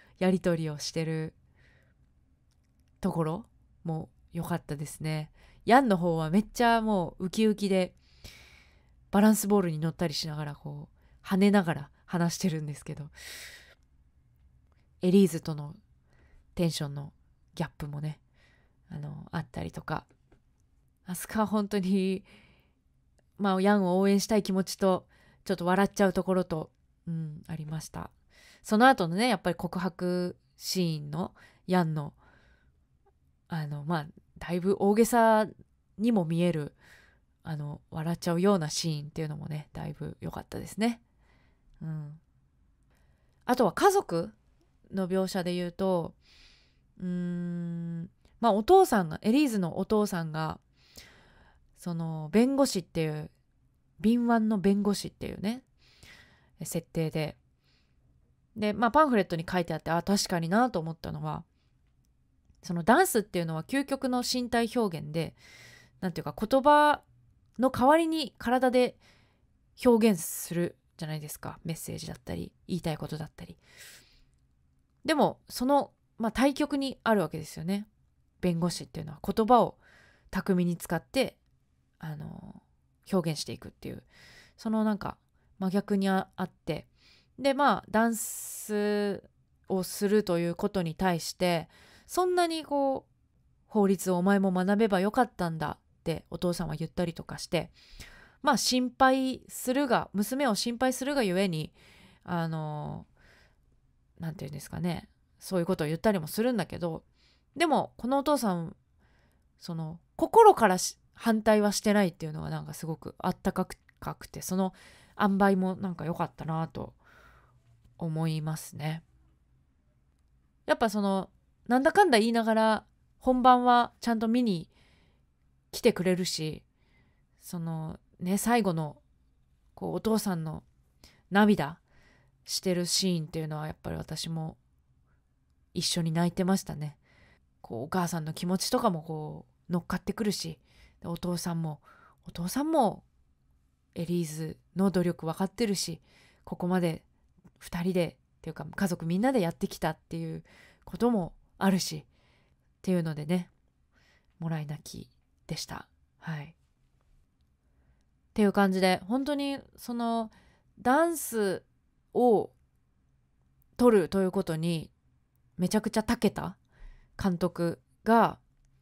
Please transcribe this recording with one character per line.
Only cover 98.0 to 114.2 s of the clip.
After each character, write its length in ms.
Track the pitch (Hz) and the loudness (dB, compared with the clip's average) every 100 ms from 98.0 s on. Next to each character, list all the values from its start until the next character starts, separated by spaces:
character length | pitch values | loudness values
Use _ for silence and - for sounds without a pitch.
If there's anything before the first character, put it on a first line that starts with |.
| - - - _ | -20 -20 -20 _
ま 100 | 285 | 2
あ、 40 | 254 | 2
心 340 | - 254 254 | 2 0 0
配 520 | - 262 269 262 247 - | 4 4 4 0 -4 -10
す 240 | - - | -8 -2
る 140 | 254 285 | 0 2
が、 240 | 202 - | 0 0
娘 360 | 190 208 262 277 | -4 -2 0 0
を 80 | 202 | 0
心 220 | - 240 | -2 -2
配 140 | 254 | -2
す 120 | 254 | -2
る 100 | 262 | -2
が 80 | 285 | 0
ゆ 160 | 214 180 | 0 2
え 100 | 196 | 0
に、 240 | 160 151 _ - - - _ | -2 -6 _ -20 -20 -20 _
あ 220 | - 175 165 | -8 -4 -4
の、 580 | 160 151 151 147 160 170 _ _ _ _ _ _ _ _ _ _ - | -6 -6 -8 -10 -12 -14 _ _ _ _ _ _ _ _ _ _ -14
な 140 | 165 | -12
ん 20 | |
て 100 | 156 | -10
い 40 | 147 | -12
う 20 | |
ん 40 | |
で 60 | 147 | -12
す 80 | - | -12
か 120 | 160 | -6
ね、 280 | 170 160 - _ _ _ | -4 -4 -10 _ _ _
そ 180 | - 185 | -4 -2
う 40 | |
い 20 | |
う 40 | 170 | 0
こ 100 | 185 | 0
と 80 | |
を 20 | 151 | -2
言 100 | 165 | 0
っ 20 | |
た 120 | 226 | 2
り 80 | 202 | 0
も 80 | 151 | -2
す 160 | - | -2
る 100 | 233 | 0
ん 40 | 233 | 0
だ 100 | - | -4
け 120 | - | -6
ど、 260 | 170 160 - _ _ _ _ - | -6 -8 -12 _ _ _ _ -2
で 100 | 339 | 2
も、 260 | 240 - - | 2 0 -6
こ 120 | 233 | -2
の 100 | 277 | 0
お 40 | |
父 160 | 269 294 | 2 0
さ 160 | 226 | 0
ん、 220 | 175 165 - _ _ _ _ _ _ _ _ | -2 -4 -12 _ _ _ _ _ _ _ _
そ 160 | - | -10
の、 260 | 165 160 165 _ - | -8 -8 -12 _ -4
心 380 | 330 440 440 | 4 10 10
か 140 | - 220 | 10 6
ら 100 | 185 | 4
し-、 200 | - - _ | -2 -8 _
反 280 | - 233 220 | -4 0 2
対 180 | 214 214 | 4 4
は 120 | 208 | 4
し 80 | 196 | 2
て 120 | 220 | 2
な 100 | 208 | 4
い 40 | 190 | 2
っ 60 | |
て 120 | 165 160 | 0 -8
い 20 | |
う 40 | |
の 80 | 156 | -8
が 100 | 151 | -6
な 100 | 156 | -8
ん 60 | 151 | -8
か 80 | |
す 120 | 156 160 | -10 -8
ご 100 | 160 | -8
く 180 | - - | -10 -6
あ 120 | - | -4
っ 60 | 175 | -2
た 120 | - | -2
か 140 | 185 185 | -2 -4
く、 100 | - _ _ | -8 _ _
か 140 | - | -12
く 120 | 156 | -12